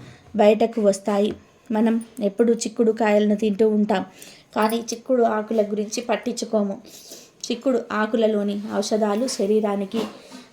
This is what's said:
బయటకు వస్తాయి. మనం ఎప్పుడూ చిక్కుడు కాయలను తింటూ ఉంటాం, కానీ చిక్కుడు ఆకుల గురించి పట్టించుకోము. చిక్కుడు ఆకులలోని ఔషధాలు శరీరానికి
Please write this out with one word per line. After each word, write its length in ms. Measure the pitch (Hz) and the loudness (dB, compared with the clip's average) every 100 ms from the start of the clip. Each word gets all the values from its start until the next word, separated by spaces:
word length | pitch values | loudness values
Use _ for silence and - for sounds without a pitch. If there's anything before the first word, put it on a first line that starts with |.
| - - - 208 | -14 -20 -6 4
బయటకు 440 | 208 220 226 226 | 4 6 2 2
వస్తాయి. 520 | 202 196 - 202 208 - - _ - | 2 2 0 0 0 -2 -14 _ -6
మనం 340 | 214 226 226 226 - | 0 0 0 -4 -4
ఎప్పుడూ 320 | 202 196 233 | -4 2 2
చిక్కుడు 380 | 233 214 - 220 | 2 -2 0 0
కాయలను 440 | 220 220 208 208 208 | 2 2 4 4 2
తింటూ 320 | 220 196 220 | 0 2 2
ఉంటాం, 360 | 214 208 185 - - - - _ - | 2 2 0 -4 -12 -20 -20 _ -2
కానీ 200 | 226 233 | 0 0
చిక్కుడు 460 | 226 226 - 254 | -6 -8 -2 2
ఆకుల 400 | 226 214 214 226 | 2 0 -2 -2
గురించి 380 | 202 208 214 247 | 0 -2 -6 -6
పట్టించుకోము. 760 | 233 208 247 - 220 220 202 196 - - - - - _ - | -4 -4 -4 -6 -4 -2 -2 -6 -14 -20 -20 -20 -20 _ -8
చిక్కుడు 300 | 240 269 240 - | -4 -2 -2 -2
ఆకులలోని 680 | 208 214 233 220 208 202 202 214 208 | -4 -2 2 2 2 -2 -4 -4 -4
ఔషధాలు 500 | 208 214 214 202 254 | -2 0 0 0 -2
శరీరానికి 760 | - 196 214 214 202 196 226 214 - - - - | -2 0 2 0 -2 -4 -4 -6 -8 -20 -20 -20